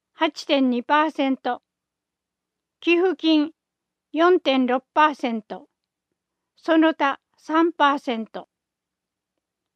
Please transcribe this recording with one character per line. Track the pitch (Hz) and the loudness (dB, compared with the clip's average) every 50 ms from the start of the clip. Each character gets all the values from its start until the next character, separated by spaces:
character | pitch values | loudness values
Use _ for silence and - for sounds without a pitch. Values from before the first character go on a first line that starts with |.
| _ _ _ | _ _ _
八 | - 320 339 - - - | -4 -4 -4 -4 -8 -6
点 | - 302 277 269 254 | -2 0 0 0 0
二 | 240 240 | -2 -2
パ | 240 - 294 302 311 | -2 0 0 0 0
ー | 320 | 0
セ | - - 277 269 | -2 -2 -2 -2
ン | 262 | -2
ト。 | - - 247 240 - _ _ _ _ _ _ _ _ _ _ _ _ _ _ _ _ _ _ _ _ _ _ _ _ | -4 -6 -8 -8 -8 _ _ _ _ _ _ _ _ _ _ _ _ _ _ _ _ _ _ _ _ _ _ _ _
寄 | - 330 349 | -2 0 0
付 | 339 370 370 311 | 2 2 0 -2
金、 | - - 320 311 302 294 311 - _ _ _ _ _ _ _ _ _ _ _ | -2 0 0 2 0 0 -2 -8 _ _ _ _ _ _ _ _ _ _ _
四 | - 294 339 359 370 330 | -2 0 2 2 2 2
点 | - 269 269 262 254 | 2 0 0 0 0
六 | 247 247 262 _ _ - | 0 -2 -4 _ _ 0
パ | 311 302 302 | 2 2 2
ー | 277 | 0
セ | - - 240 226 | -2 -6 -6 -6
ン | 220 - | -6 -10
ト。 | - 196 - 285 _ _ _ _ _ _ _ _ _ _ _ _ _ _ _ _ _ _ | -12 -16 -16 -16 _ _ _ _ _ _ _ _ _ _ _ _ _ _ _ _ _ _
そ | _ - - 320 320 | _ -2 0 2 4
の | 320 320 320 | 4 2 2
他、 | - 302 277 269 - _ _ _ | 0 -2 -4 -4 -6 _ _ _
三 | _ _ - 311 330 339 349 - | _ _ -2 0 0 0 0 0
パ | - 294 277 277 | 0 0 0 0
ー | 277 | -2
セ | - 285 233 | -4 -6 -6
ン | 226 220 | -6 -8
ト。 | - - 185 147 _ _ _ _ _ _ _ _ _ _ _ _ _ _ _ _ _ _ _ _ _ _ _ _ _ _ | -10 -14 -16 -16 _ _ _ _ _ _ _ _ _ _ _ _ _ _ _ _ _ _ _ _ _ _ _ _ _ _